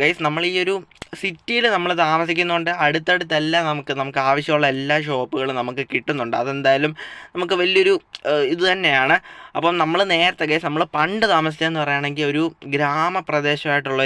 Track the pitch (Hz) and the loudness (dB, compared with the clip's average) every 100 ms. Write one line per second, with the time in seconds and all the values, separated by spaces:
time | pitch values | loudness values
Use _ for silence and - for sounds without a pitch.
0 | 147 175 156 156 175 185 185 190 165 _ | 0 0 -2 -2 -2 -2 -2 -4 -8 _
1 | - - 190 165 - 240 233 190 175 175 | -18 -10 -8 -8 -4 0 2 2 0 2
2 | 160 160 170 170 175 170 165 175 151 156 | 2 2 0 -2 0 -2 -2 0 0 0
3 | 160 180 170 156 156 170 160 147 139 139 | 0 0 0 -2 0 0 0 -4 -4 -4
4 | 139 139 135 143 147 151 143 135 139 151 | -2 0 2 0 2 2 2 0 0 0
5 | 151 135 120 - 135 131 123 123 135 139 | 0 -2 -2 -2 -2 -2 -4 -6 -4 -4
6 | - 147 117 120 127 139 135 135 151 151 | -4 -4 -2 -2 -2 0 2 4 2 -4
7 | - - - 175 180 185 180 190 190 185 | -16 -18 -12 -8 -2 0 2 4 4 2
8 | - - - 147 135 170 185 185 170 135 | -2 -8 -2 0 0 0 0 2 2 2
9 | 135 180 - - - - 165 175 156 175 | 4 2 0 -20 -10 -2 0 2 2 2
10 | 196 170 175 - 156 156 165 151 175 151 | 2 4 2 0 -2 0 -2 -2 -2 0
11 | 160 214 220 165 160 156 160 160 143 143 | -2 0 2 2 0 -2 -2 0 -2 -2
12 | 143 143 147 147 160 160 139 139 147 147 | -2 -2 -2 0 -2 -4 -6 -2 0 0
13 | 170 185 165 151 147 147 156 143 135 135 | 0 -2 -2 -2 0 -2 0 -2 0 0